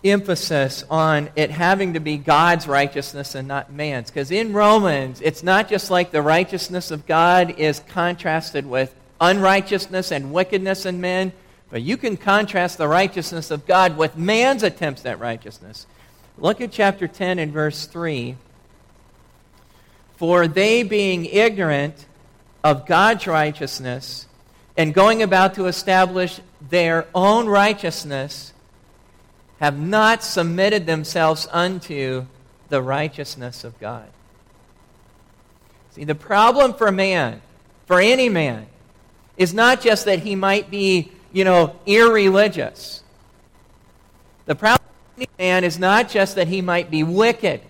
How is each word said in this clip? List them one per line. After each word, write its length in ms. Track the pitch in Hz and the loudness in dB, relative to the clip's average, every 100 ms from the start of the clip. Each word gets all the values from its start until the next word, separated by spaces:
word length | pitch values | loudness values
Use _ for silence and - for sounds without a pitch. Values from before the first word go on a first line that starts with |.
emphasis 800 | 196 202 196 170 - 151 135 139 - | 2 0 0 -4 -2 -2 -2 -4 -4
on 420 | 160 160 151 147 - | 0 2 0 -2 -4
it 140 | 147 | -4
having 440 | 147 175 196 190 | 0 0 2 0
to 60 | 165 | -4
be 160 | 156 151 | -6 -6
God's 520 | 143 147 170 170 156 | 2 4 4 2 0
righteousness 640 | 139 143 147 135 143 139 | 0 0 -4 -10 -12 -12
and 140 | 139 135 | -12 -8
not 240 | 139 139 | -8 -8
man's. 400 | 143 151 135 117 | -8 -6 -6 -8
'Cause 180 | - 139 | -8 -4
in 240 | 190 226 | -4 -2
Romans, 680 | 202 208 220 196 143 131 127 | 2 4 4 4 -2 -4 -4
it's 180 | 151 156 | -4 -4
not 260 | 175 190 202 | 0 0 2
just 220 | 202 - | -4 -2
like 220 | 180 175 | -2 0
the 100 | 156 | 0
righteousness 720 | 147 160 185 185 - 180 - | 2 2 0 -6 -8 -10 -8
of 160 | 156 - | -12 -2
God 480 | 160 170 180 175 170 | 2 4 4 2 0
is 240 | 151 143 - | -2 -2 -8
contrasted 800 | 185 175 175 180 160 160 147 139 | -4 -4 -4 -4 -4 -4 -10 -4
with 260 | 127 131 _ _ _ | -4 -4 _ _ _
unrighteousness 920 | 170 196 190 196 196 196 - 185 185 | 2 4 4 2 0 -6 -4 -8 -4
and 200 | 151 139 | -6 -4
wickedness 540 | 160 185 202 190 190 190 | -2 -2 -2 -4 -6 -6
in 160 | 180 | -6
men, 320 | 180 185 190 - _ _ _ | -4 -4 -4 -8 _ _ _
but 100 | 120 | -10
you 160 | 127 233 | -6 -4
can 200 | 240 190 | -4 -4
contrast 600 | - 202 208 190 175 - | 0 0 0 -2 -2 -2
the 100 | 151 | 0
righteousness 640 | 165 190 190 160 170 156 | 2 0 -4 -8 -10 -8
of 160 | 151 - | -10 2
God 320 | 185 185 156 | 4 4 2
with 180 | 160 160 | -2 -2
man's 460 | 175 220 254 269 | -2 2 2 2
attempts 460 | 208 - 160 131 127 | -2 -2 -8 -6 -10
at 120 | 92 | -8
righteousness. 680 | 117 113 107 - 92 113 - _ _ _ _ - | -8 -8 -12 -20 -20 -20 -20 _ _ _ _ -4
Look 240 | 170 214 | -4 -2
at 100 | 240 | -6
chapter 360 | - 202 196 175 | 0 0 0 -8
ten 320 | - 180 180 | -6 -4 -4
and 120 | 151 | -4
verse 360 | 151 151 147 - | -4 -4 -4 -14
three. 480 | 170 170 139 120 127 _ _ _ _ _ _ _ _ _ _ _ _ _ _ _ _ _ _ | -8 -6 -6 -8 -12 _ _ _ _ _ _ _ _ _ _ _ _ _ _ _ _ _ _
"For 300 | 170 175 170 | 0 2 2
they 360 | 156 202 233 | 2 2 2
being 420 | 214 208 196 180 165 | 2 0 0 -2 -2
ignorant 800 | 196 226 202 170 143 147 156 - _ _ _ _ _ | 2 2 2 -2 0 -4 -8 -20 _ _ _ _ _
of 220 | 151 139 131 | 0 0 0
God's 400 | 170 208 226 - | 2 4 2 -2
righteousness 1000 | 156 151 151 139 - 127 123 - - - _ _ _ _ - | 0 0 -4 -10 -10 -10 -10 -12 -18 -20 _ _ _ _ -2
and 160 | 156 | 0
going 300 | 151 202 226 | 4 4 4
about 320 | 214 185 190 190 | 2 4 2 2
to 100 | 180 | -4
establish 760 | 175 - 185 185 185 180 - - _ 143 | -4 0 2 2 0 -4 -6 -20 _ -2
their 380 | 175 165 165 160 185 | 0 2 0 -2 2
own 320 | 190 220 226 | 4 4 2
righteousness 1040 | 202 202 208 175 160 151 139 139 - - _ _ _ _ _ _ _ _ _ _ _ | 2 2 0 -6 -8 -8 -8 -8 -12 -20 _ _ _ _ _ _ _ _ _ _ _
have 180 | 147 139 | -4 -2
not 420 | 160 214 214 226 | -2 2 2 2
submitted 640 | - - 170 170 196 214 160 | -2 -2 -2 0 0 0 -2
themselves 600 | 160 151 180 160 156 - | -4 -4 0 0 0 -4
unto 760 | 170 180 190 - 147 131 131 127 - _ _ _ | -2 -2 -4 -10 -8 -6 -6 -10 -18 _ _ _
the 140 | 143 | -4
righteousness 840 | 131 139 156 - 143 - 123 120 | -2 -4 -4 -8 -14 -12 -14 -14
of 160 | 120 117 | -18 -14
God." 240 | 107 117 107 _ _ _ _ _ _ _ _ _ _ _ _ _ _ _ _ _ _ | -14 -14 -18 _ _ _ _ _ _ _ _ _ _ _ _ _ _ _ _ _ _
See, 120 | - | -16
the 100 | 151 | -8
problem 600 | 151 - 196 226 254 269 | -8 -2 4 4 6 2
for 180 | - 220 | 4 0
man, 500 | 190 190 185 127 113 - _ _ _ _ | 2 0 0 -2 -6 -20 _ _ _ _
for 160 | 180 | 4
any 260 | 202 254 247 | 4 4 2
man, 400 | 185 147 113 107 _ _ _ _ _ _ - | 0 -2 -6 -14 _ _ _ _ _ _ -2
is 160 | 180 | -2
not 260 | 196 233 254 | 4 2 4
just 240 | 262 208 | 2 2
that 160 | 208 196 | 0 -2
he 160 | 214 196 | -2 -2
might 340 | 196 202 202 | 0 0 -2
be, 440 | 202 190 185 156 - _ | -2 0 0 -2 -14 _
you 140 | 185 190 | -2 4
know, 280 | 180 156 - - | 4 4 -2 0
irreligious. 1160 | 208 233 220 196 190 214 170 120 - - - _ _ _ _ _ _ _ _ _ _ _ _ _ _ - | 6 6 6 4 4 2 0 -10 -10 -20 -20 _ _ _ _ _ _ _ _ _ _ _ _ _ _ -8
The 100 | 143 | -2
problem 300 | 214 254 - - - - | 2 2 0 -20 -20 -14
for 60 | |
any 80 | 254 - | -14 -4
man 240 | 185 180 | 0 2
is 160 | 180 165 | 0 0
not 300 | 185 208 247 | 2 4 2
just 260 | 214 190 196 | 0 0 0
that 140 | 175 | -2
he 120 | 190 | -2
might 300 | 180 175 175 | -2 -2 -2
be 120 | 156 | -2
wicked. 580 | 156 180 226 233 196 117 - | 0 2 2 2 -2 -4 -10